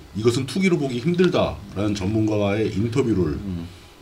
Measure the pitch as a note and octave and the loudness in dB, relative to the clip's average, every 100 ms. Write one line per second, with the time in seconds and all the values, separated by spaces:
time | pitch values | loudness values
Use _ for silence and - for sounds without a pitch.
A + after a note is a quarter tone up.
0 | - F#2+ A#2 A#2 C3 G3 F#3+ E3 C#3 A#2+ | -10 0 2 2 -2 2 2 2 0 -2
1 | D3+ E3+ F3+ B2+ F#2 - - F#2+ G#2 G2+ | 0 2 2 2 0 -2 -8 -4 -2 0
2 | F#2 A2 G#2+ G#2 G2+ G#2+ G2+ F#2 A2+ C#3 | 0 0 2 2 2 0 0 0 0 0
3 | A#2 F#2+ E2 C#2+ G2+ F2 E2+ - - - | 2 2 0 -2 -6 -8 -8 -14 -20 -20